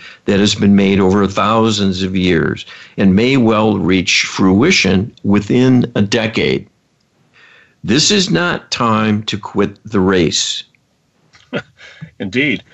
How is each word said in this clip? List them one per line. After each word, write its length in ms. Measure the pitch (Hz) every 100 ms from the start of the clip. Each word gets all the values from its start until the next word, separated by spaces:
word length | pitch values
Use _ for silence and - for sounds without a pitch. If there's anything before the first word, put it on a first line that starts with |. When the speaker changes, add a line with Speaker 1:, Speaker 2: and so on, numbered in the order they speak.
| - - -
Speaker 1:
that 120 | 101
has 160 | 101
been 220 | - 101 101
made 240 | 98 98
over 260 | 95 101 98
thousands 760 | 101 101 113 113 101 98 92
of 120 | 95
years 520 | 95 90 85 73 71 - - - -
and 200 | 98 92
may 200 | 123 139
well 420 | 110 107 110 101
reach 460 | 87 92 85 -
fruition 880 | - - 95 95 156 190 95 95 113 -
within 680 | 104 104 - 127 127 123 -
a 80 | 120
decade. 680 | 101 117 110 110 71 62 - _ _ _ _ _ _ _ - _ _ _
This 280 | - 131 -
is 200 | 202 180
not 400 | 165 175 - -
time 520 | - 120 107 107 104
to 140 | 107 107
quit 400 | - 98 101 -
the 160 | 98 104
race. 640 | 92 92 82 - - - - _ _ _ _ _ _ - _
Speaker 2:
<laughs> 100 | - - _ - - - -
Indeed. 440 | 95 123 147 101 -